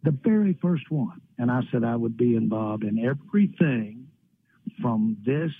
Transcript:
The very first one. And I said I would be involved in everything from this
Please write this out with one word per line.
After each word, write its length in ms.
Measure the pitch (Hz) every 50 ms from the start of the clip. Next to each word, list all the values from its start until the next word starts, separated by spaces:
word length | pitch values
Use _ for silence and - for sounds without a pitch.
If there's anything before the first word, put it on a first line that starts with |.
| -
The 80 | 151
very 420 | 147 135 - 233 220 214 208 196 180
first 360 | - - 175 180 156 - -
one. 320 | 156 151 123 - - - _ _ _ -
And 140 | 123 123
I 100 | 123 127 120 -
said 140 | - 123 113
I 140 | 117 117 117
would 180 | 117 113 113
be 200 | 113 123 120 117
involved 500 | 113 110 110 107 110 110 107 107 107 107
in 120 | 104 104 113
everything 1080 | 117 123 139 143 - - - 208 208 - - - 175 151 131 117 110 104 107 120 131 135 _ _ _ _ _ _ _ _ _ _ _ - - -
from 360 | - 123 117 110 110 113 110 104 104
this 260 | 120 135 151 165 165 147 -